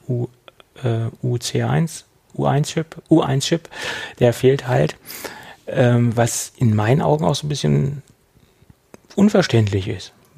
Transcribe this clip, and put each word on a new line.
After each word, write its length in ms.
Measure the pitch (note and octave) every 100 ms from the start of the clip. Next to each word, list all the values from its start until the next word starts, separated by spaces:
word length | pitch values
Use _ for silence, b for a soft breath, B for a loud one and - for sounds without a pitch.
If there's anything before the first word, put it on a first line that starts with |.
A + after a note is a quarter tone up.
| -
U-, 200 | B2 A#2+ _ - - _ -
äh, 260 | B2 A2+ A2+ -
U 160 | B2+ A#2+
C 240 | - A#2+
eins, 420 | A#2 C#3+ E3 - - _ _ -
U 100 | C#3+
eins-Chip, 520 | A#3+ D3+ - D#3 - -
U 120 | D#3+
eins-Chip, 460 | - C3+ - E3+ - B B B B -
der 120 | A#2+
fehlt 360 | A#2 B2+ C#3 B2+
halt, 280 | B2+ D#3 - B B B B B B -
ähm, 480 | - B2 A#2+ A#2+ A2+
was 380 | A#2 - - -
in 180 | A#2+ G#2+
meinen 260 | G#2+ C#3+
Augen 240 | D#3 D3+ E3+
auch 80 |
so 140 | C#3+ D3+
ein 20 |
bisschen 540 | C#3+ D3+ C#3+ C#3+ C#3+ - _ _ _ _ _ - _ _ - _ -
unverständlich 720 | G3+ G#3 E3+ A#2 G#2 G2+ G2+
ist. 260 | G2+ - - _